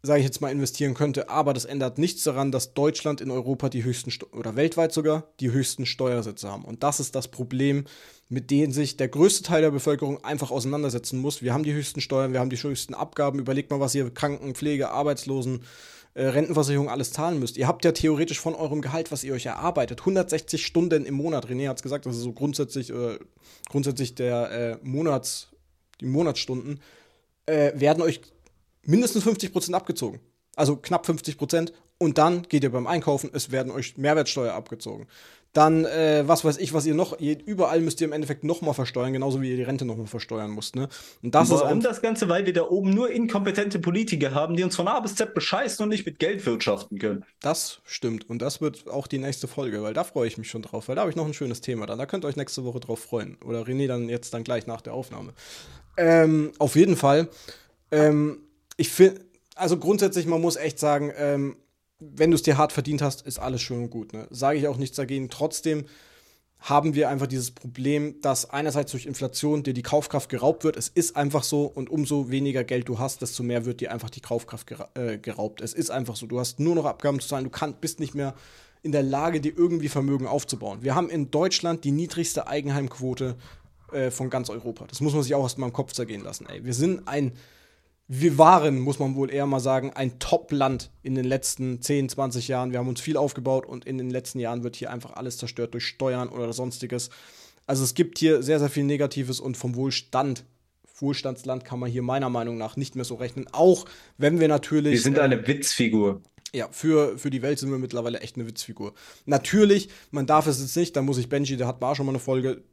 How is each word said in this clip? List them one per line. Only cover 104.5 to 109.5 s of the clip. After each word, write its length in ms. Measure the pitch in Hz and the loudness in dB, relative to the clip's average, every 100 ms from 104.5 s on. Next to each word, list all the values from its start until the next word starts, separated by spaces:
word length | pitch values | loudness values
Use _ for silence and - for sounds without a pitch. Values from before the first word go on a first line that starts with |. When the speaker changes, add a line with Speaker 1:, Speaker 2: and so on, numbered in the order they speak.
| 147 - 151 147 | 4 2 2 4
Speaker 2:
Wir 80 | 123 | 4
sind 160 | 127 139 | 6 6
Speaker 1:
äh, 40 | |
Speaker 2:
eine 260 | 139 117 120 | 6 4 2
Witzfigur. 720 | 143 - - 117 110 101 98 _ - - | 0 0 2 4 4 4 0 _ -20 -10
Speaker 1:
ja, 140 | 131 107 | -8 -8
für, 480 | - 156 156 143 107 | -2 4 4 4 0
für 140 | 143 | -4
die 100 | 131 | -2
Welt 160 | 135 147 | -2 -2
sind 140 | 135 | -2
wir 80 | 135 | -4
mittlerweile 400 | 127 120 117 117 | -4 -4 -4 -6
echt 160 | - - | -8 -10
eine 100 | 113 | -10
Witzfigur. 480 | 110 - 110 104 - - - - | -10 -12 -10 -10 -10 -20 -16 0
Natürlich, 640 | 143 - | 0 4